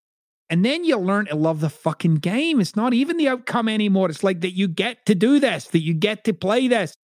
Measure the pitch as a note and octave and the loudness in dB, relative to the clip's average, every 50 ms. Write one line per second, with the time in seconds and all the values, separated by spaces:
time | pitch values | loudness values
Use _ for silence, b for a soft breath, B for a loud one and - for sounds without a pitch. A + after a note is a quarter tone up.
0 | _ _ _ _ _ _ _ _ _ - E3 F3 G3 B3 D4 E4+ F4 D#4+ C4 G#3 | _ _ _ _ _ _ _ _ _ -2 0 2 2 2 0 0 0 0 0 0
1 | F3+ F#3 G3+ G#3 G#3 D3 D3+ D3+ D#3 D#3+ D#3+ D3+ D#3+ D3 - - - D#3+ D#3 - | 0 0 0 0 -2 -2 -2 0 0 0 0 0 -4 -4 -4 -4 -4 -6 -4 0
2 | - E3 D#3+ D3 - F3+ G#3 C4 D#4+ E4 D#4 A#3+ F3 - - G#3 A3+ B3+ A#3+ A#3+ | 0 0 0 0 0 -2 -2 -2 0 0 0 0 0 -2 -2 -2 0 0 2 0
3 | C#4 E4 E4 E4 D4+ C4+ B3+ B3 - - - B3 A3 A3 A3 G#3+ G#3 G3+ F#3+ F#3+ | 0 0 0 0 0 0 0 -2 -4 -4 -4 -2 -2 0 0 0 0 2 2 2
4 | F#3+ E3 D3+ - G3+ F#3+ F#3 E3 F3+ F#3 F3+ F#3+ G3+ F#3 D#3+ - F#3+ A#3+ A#3 - | 2 0 -2 -2 -2 -2 0 -2 -4 -4 -2 -2 -2 -2 -2 -2 -4 -4 -6 -2
5 | _ - G#3+ E3+ G#3+ B3+ C#4+ C#4+ C#4+ A#3+ F3 C#3+ - - - E3+ D3+ E3 E3 D#3 | _ 0 2 4 4 4 4 4 2 2 0 -4 -4 -2 -2 -2 0 0 0 0
6 | F3+ G#3 G#3+ G#3+ - A3 F3+ - - F#3+ A3 B3+ C4 A#3+ B3 A3 E3+ - - _ | 0 0 -2 -2 -2 -4 -4 -2 -2 0 0 2 2 2 2 0 0 -2 -8 _